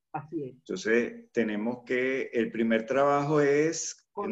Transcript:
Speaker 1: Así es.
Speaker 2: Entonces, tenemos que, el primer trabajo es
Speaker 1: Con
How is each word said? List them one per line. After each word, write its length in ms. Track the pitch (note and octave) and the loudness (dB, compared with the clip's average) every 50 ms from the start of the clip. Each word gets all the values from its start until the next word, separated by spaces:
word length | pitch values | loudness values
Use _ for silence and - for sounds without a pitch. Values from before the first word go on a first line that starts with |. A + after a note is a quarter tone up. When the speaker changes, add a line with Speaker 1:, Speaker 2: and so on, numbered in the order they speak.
| _ _ - | _ _ -12
Speaker 1:
Así 300 | D3 - - E3+ D#3+ C3+ | -12 -10 -8 -8 -8 -8
es. 60 | B2+ - | -8 -12
Speaker 2:
Entonces, 760 | - _ - G2 F#2 - G#2+ A2+ A#2+ A#2 - - - - _ | -14 _ -8 -8 -4 0 2 2 2 2 0 -6 -12 -18 _
tenemos 520 | - A#2 A2 G#2+ G#2 G#2 G#2+ A#2 B2 - - | -2 -2 -2 0 -2 -4 -4 -4 -6 -6 -4
que, 380 | - B2+ B2 B2+ C3 C3+ C3 - - - | -2 -2 0 0 0 -2 -2 -4 -2 -2
el 180 | A#2+ A2 - | -2 -2 0
primer 340 | - A2+ A2+ A2+ A2+ A2 A2+ | 0 0 2 2 2 2 2
trabajo 540 | - B2+ C3+ C#3+ C#3+ C#3+ C#3+ C#3+ D3 D#3 D3 | 0 2 2 4 4 4 2 2 2 2 4
es 680 | C#3+ C#3 C#3+ D3 D#3 E3 E3 - - - - - _ _ | 4 4 4 4 2 2 0 -4 -6 -10 -12 -14 _ _
Speaker 1:
Con 200 | _ G3+ G#3 - | _ -8 -6 -4